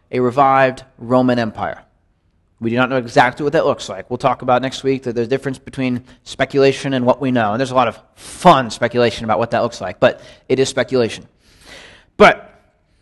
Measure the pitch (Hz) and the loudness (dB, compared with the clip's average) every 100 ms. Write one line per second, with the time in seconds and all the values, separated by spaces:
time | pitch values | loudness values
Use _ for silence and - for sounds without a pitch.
0 | _ 123 123 120 139 135 131 127 - - | _ -2 0 2 4 4 2 0 -14 -14
1 | 113 127 127 120 113 98 90 - _ _ | -2 2 2 0 -2 -6 -8 -10 _ _
2 | _ _ _ _ _ - 113 117 127 131 | _ _ _ _ _ -8 -4 -2 0 -2
3 | 117 139 123 - 147 160 135 123 - 95 | -2 2 2 0 -2 0 0 -2 -6 -14
4 | - 123 135 123 127 123 131 - 135 131 | -10 -4 -2 -2 0 0 0 -6 -4 -4
5 | 127 113 113 131 135 131 - - 127 123 | -4 -4 -2 -4 -4 -10 -12 -6 -4 -4
6 | - - - - 135 139 135 135 143 131 | -8 -20 -12 -6 -4 2 2 2 -2 -2
7 | 120 - 135 127 104 110 131 127 120 104 | 0 0 0 0 0 -2 -2 0 0 -2
8 | _ _ - - 180 143 117 - 120 120 | _ _ -20 0 4 4 2 -4 -2 2
9 | 120 - 113 104 117 117 117 - 92 - | 0 0 -2 -2 0 -2 -2 -6 -12 0
10 | 123 - - - - 131 131 - 123 131 | 2 2 -12 -12 -2 0 0 -2 -2 0
11 | 113 - - _ _ _ - - - - | 0 -4 -16 _ _ _ -20 -20 -20 -20
12 | _ - 196 - - _ _ _ _ _ | _ 4 6 4 -4 _ _ _ _ _